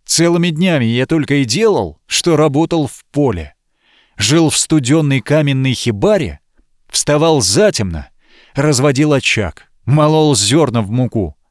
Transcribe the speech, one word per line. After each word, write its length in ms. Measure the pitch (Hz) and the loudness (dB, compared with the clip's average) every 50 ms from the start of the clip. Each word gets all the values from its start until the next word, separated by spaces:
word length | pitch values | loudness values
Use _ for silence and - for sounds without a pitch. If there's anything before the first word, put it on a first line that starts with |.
| _ | _
Целыми 440 | - - 156 165 170 170 175 175 175 | -4 -2 0 0 0 0 0 0 -2
днями 360 | 156 151 185 190 165 139 117 | -2 0 0 0 2 2 0
я 220 | 113 117 123 131 - | 0 0 -2 -2 0
только 300 | 165 160 135 - 143 143 | -2 -2 -2 0 0 0
и 80 | 135 | 0
делал, 540 | 110 110 196 226 220 190 131 98 78 71 _ _ | -2 -2 0 0 2 2 0 -2 -4 -8 _ _
что 320 | - - - - 180 160 147 | -8 -6 -2 0 0 2 2
работал 480 | 156 151 135 147 165 156 170 165 143 | 2 2 2 0 0 0 0 -2 -4
в 200 | - - - - _ | -4 -6 -14 -16 _
поле. 440 | - 143 147 127 95 85 76 71 _ _ _ _ _ _ _ _ _ _ _ _ _ - | -4 -2 -2 -2 -2 -4 -8 -12 _ _ _ _ _ _ _ _ _ _ _ _ _ -4
Жил 340 | 104 107 151 170 165 147 | -2 0 2 2 2 2
в 60 | - - | 0 -2
студённой 640 | - - 160 156 123 113 151 165 151 143 135 131 | -2 0 0 0 2 2 2 2 2 2 0 -2
каменной 520 | - - 143 156 151 143 135 131 131 131 120 | -2 0 0 0 2 0 0 0 0 -2 -2
хибаре, 680 | - - 120 107 98 131 202 214 190 143 82 73 - _ _ _ _ _ _ _ _ _ _ | -2 -2 -4 -4 0 0 0 0 0 -2 -4 -8 -12 _ _ _ _ _ _ _ _ _ _
вставал 520 | - - - - 147 147 160 165 156 139 | -6 -4 -2 0 0 2 2 2 2 2
затемно, 680 | 117 - - 165 214 - - - 104 92 82 73 69 - _ _ _ _ _ _ _ _ - | 0 0 2 2 2 2 2 -2 -4 -6 -6 -8 -10 -14 _ _ _ _ _ _ _ _ -6
разводил 600 | 139 - 156 143 117 139 151 131 127 156 151 143 | -2 0 0 0 2 2 0 2 2 2 2 2
очаг, 580 | 131 - - - 113 101 82 - - - _ _ _ - | 0 0 -2 -2 -2 -4 -6 -8 -12 -20 _ _ _ -4
молол 500 | 113 139 156 151 151 156 156 156 151 143 | 0 2 2 4 4 4 4 2 2 2
зёрна 480 | 135 110 104 131 165 151 127 110 117 104 | 0 0 2 2 2 2 2 0 -2 -4
в 80 | 95 | -2
муку, 440 | 113 127 127 110 - 113 95 76 - _ _ _ | -2 -2 -2 -2 -2 -4 -4 -4 -6 _ _ _